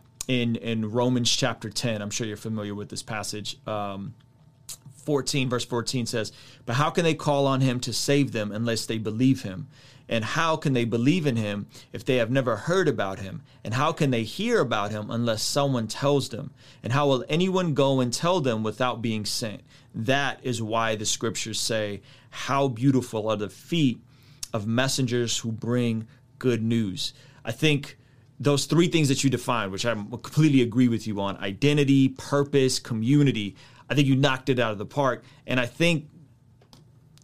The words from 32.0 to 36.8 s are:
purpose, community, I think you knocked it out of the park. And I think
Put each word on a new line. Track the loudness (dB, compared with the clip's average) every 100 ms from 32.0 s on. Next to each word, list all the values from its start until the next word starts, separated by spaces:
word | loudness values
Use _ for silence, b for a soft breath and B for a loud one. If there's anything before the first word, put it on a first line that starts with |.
| 4
purpose, | 0 -2 -2 2 2 2 0
community, | -4 -4 2 4 4 2 -4 -10 B B B
I |
think | 2 4
you |
knocked | 4 2 2 0
it | 2
out | 2
of | -2
the |
park. | -6 0 0 -2 B B -4
And | -2
I |
think | -2 0 2 2 -4 -20 -20 _ _ -20 _ -20